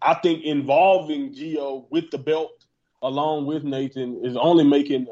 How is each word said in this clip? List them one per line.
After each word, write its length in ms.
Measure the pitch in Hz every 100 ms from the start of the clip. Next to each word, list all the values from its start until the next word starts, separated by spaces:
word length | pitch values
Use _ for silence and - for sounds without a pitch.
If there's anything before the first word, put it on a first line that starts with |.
I 140 | - 165
think 280 | 175 160
involving 880 | 151 147 127 147 190 185 151 147 139
Gio 520 | 135 160 151 139 131 123
with 220 | 160 160
the 60 | 143
belt 480 | 131 156 156 - _ _ _ _
along 440 | 131 139 156 151 139
with 180 | 156
Nathan 560 | 143 135 135 131 123 110 127
is 100 | 123
only 300 | 156 165 147
making, 420 | 143 143 135 120